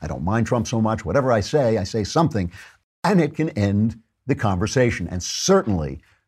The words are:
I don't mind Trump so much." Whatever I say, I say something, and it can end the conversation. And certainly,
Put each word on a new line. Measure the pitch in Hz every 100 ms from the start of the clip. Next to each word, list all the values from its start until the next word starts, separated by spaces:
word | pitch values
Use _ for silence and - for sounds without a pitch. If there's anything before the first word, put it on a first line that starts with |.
I | -
don't | 64
mind | 85 113 -
Trump | 120 107
so | 113
much." | 110 110
Whatever | 78 127 131
I | 117
say, | - 151 120 110
I |
say | 95 113
something, | 95 160 170 104 87 - - _ _ _
and | 170 190
it | 151
can | 151 160
end | 104 101 98 113 - _ _ -
the |
conversation. | 127 107 90 107 131 123 - 85
And | 87
certainly, | - - - 190 131 90 71 69 _ _